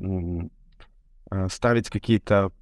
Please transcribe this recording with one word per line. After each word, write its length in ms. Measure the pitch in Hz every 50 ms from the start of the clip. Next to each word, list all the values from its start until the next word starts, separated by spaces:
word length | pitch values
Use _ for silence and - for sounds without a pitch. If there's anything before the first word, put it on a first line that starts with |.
м, 500 | - 95 95 90 85 87 87 82 82 78 - _ - _ - _ - _ _ _ _ _ _ _ - -
э, 180 | 95 95 95 92
ставить 420 | - - - 120 120 117 - -
какие-то, 600 | - 107 - - 117 104 - - 107 101 98 92 - _